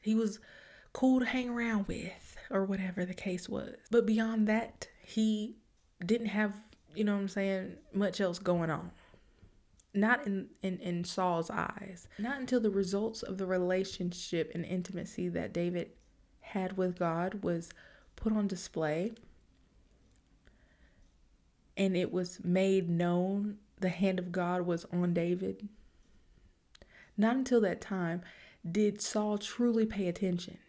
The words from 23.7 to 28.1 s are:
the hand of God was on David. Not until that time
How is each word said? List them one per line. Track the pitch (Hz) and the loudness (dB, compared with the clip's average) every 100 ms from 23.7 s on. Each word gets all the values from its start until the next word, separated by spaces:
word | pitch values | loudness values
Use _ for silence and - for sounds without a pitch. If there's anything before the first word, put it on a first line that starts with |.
| - | -4
the | 185 | -2
hand | 175 196 185 | 2 0 0
of | 180 | -2
God | 180 175 180 | -2 0 0
was | 175 170 - | 0 -2 -2
on | 175 175 | 0 2
David. | 175 170 180 190 190 208 - - _ _ - _ - - _ _ - - - - - | 2 2 0 -2 -6 -10 -16 -20 _ _ -20 _ -20 -20 _ _ -20 -20 -20 -14 2
Not | 214 254 | 4 4
until | 262 247 | 4 4
that | 202 175 | 4 0
time | - 190 175 | -4 -2 0